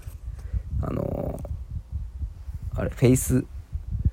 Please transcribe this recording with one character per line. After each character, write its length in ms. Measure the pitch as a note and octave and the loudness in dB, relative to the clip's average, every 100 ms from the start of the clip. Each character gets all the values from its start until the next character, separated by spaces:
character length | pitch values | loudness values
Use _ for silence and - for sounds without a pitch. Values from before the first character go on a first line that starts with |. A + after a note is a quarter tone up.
| - - - - - - - - | -12 -10 -8 -8 -4 -4 -2 0
あ 100 | - | 0
の、 500 | - - - - - - - - - - - - - - - - - - | 0 0 0 -2 -4 -4 -6 -6 -8 -6 -6 -6 -6 -6 -6 -10 -8 -4
あ 100 | - | -2
れ、 60 | F#2+ | -2
フ 160 | - A#2+ | 6 8
ェ 40 | |
イ 60 | C3 | 8
ス、 240 | - B2+ | 6 2
フ 60 | - - - - - - - | 2 -6 -8 -8 -4 0 2